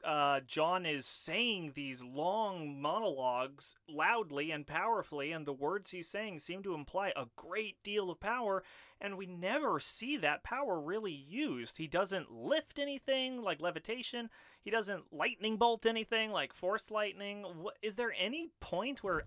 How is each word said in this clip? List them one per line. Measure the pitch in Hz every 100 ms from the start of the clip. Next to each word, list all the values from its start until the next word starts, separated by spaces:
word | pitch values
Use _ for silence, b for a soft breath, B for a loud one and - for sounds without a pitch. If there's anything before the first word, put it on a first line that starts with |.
uh, | - 151 143 139 127
John | 156 160 180
is | 170 147 -
saying | - - 185 240 196 156
these | 139 139 123
long | 123 139 170 214 214 180 151 139
monologues | 147 202 208 135 127 123 135 139 - - -
loudly | 151 175 233 170 139 156
and | 151 123
powerfully, | 156 220 214 - 147 143
and | 165 143
the |
words | 135 147 196 185
he's | 180 160
saying | 202 220 160
seem | - 190
to | 196
imply | 156 139 185 196 -
a | 117
great | - 156 202 214 -
deal | 208 208 185
of | 156
power, | 202 247 214 190 B B B B
and | 202 190
we |
never | 185 175 185 277 269 156
see | - - 247 285
that | 147 147
power | - 254 277 170
really | 147 214 208
used. | 139 139 226 294 123 113 -
He | 156
doesn't | 170 190 190 -
lift | 117 151 311 - 285
anything | 285 277 - 262 262 247
like | 202 151
levitation. | 175 165 - 247 - 240 226 B B B
He | 202
doesn't | 220 196 180 -
lightning | 147 214 226 214 214
bolt | 233 226 226
anything | 226 214 226 220
like | 185 135
force | - 180 214 -
lightning. | 214 208 190 202 202 190 156
Wh-, | 196 -
is | 214
there | 202 240 127
any | 196 311 330 -
point | - 175 247 269
where | 196 165